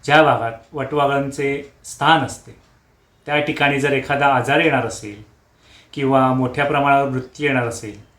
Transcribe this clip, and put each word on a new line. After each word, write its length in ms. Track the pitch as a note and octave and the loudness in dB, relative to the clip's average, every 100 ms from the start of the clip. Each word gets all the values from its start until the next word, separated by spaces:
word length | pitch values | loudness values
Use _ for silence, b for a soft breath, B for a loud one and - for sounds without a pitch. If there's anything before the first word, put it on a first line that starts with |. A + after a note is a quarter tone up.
ज्या 200 | - D3 | 4 4
भागात 280 | D3+ B2 A2+ A#2 - | 6 2 -2 -8 -14
वटवाघळांचे 880 | D3+ C3 D3 C#3 C#3+ C#3 C3+ C#3 C#3+ C#3+ _ | -10 -4 0 0 0 -2 -4 -4 -4 -8 _
स्थान 420 | - - C#3+ D#3+ C3 | -20 -2 2 2 2
असते, 260 | - - - _ _ _ _ _ _ - | -10 -18 -20 _ _ _ _ _ _ -4
त्या 140 | D3 | -2
ठिकाणी 400 | D3 C#3 C#3+ C#3+ | -2 0 0 0
जर 120 | C#3 | 0
एखादा 360 | C#3 C3 C#3 C#3+ | -2 -2 0 2
आजार 320 | C3 A#2 D3 | 2 2 2
येणार 260 | E3 C3+ A2+ | 2 0 -4
असेल 380 | G2 G#2 G#2 G#2+ _ _ _ b b b | -8 -14 -16 -20 _ _ _ b b b
किंवा 400 | - C#3 C3+ C3 | -4 2 2 2
मोठ्या 320 | C3 B2 D3 C#3+ | 2 -2 -2 0
प्रमाणावर 440 | D3 C#3 C#3 C#3 | 0 2 2 2
मृत्यू 380 | B2+ C3 - D3 | -4 -8 -6 -2
येणार 200 | C3 A#2 | 0 -2
असेल 380 | - A2 G#2 - | -6 -12 -16 -20